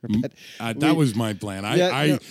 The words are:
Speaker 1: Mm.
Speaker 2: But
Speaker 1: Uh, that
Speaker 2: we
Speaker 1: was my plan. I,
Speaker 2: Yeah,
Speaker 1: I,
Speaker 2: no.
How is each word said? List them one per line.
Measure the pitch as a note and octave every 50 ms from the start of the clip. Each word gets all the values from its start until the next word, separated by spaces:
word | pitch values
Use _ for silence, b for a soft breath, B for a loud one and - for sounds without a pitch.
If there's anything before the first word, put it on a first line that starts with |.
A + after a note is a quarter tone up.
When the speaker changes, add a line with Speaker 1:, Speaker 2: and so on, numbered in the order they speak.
| - A2
Speaker 1:
Mm. | G#2 A2
Speaker 2:
But | C3 C#3+ _ B B B B B
Speaker 1:
Uh, | A2+ A#2
that | A2+ C#3 D3 D3+ D#3+
Speaker 2:
we | E3
Speaker 1:
was | D3+ C3 G#2
my | A#2 A#2 G#2+ G#2
plan. | F2+ - G2+ F#2+ F#2+ G2
I, | G#2+ B2+
Speaker 2:
Yeah, | F3 F3+ F#3
Speaker 1:
I, | B2+ C3+ D3 D3+
Speaker 2:
no. | D3 A#2+ B B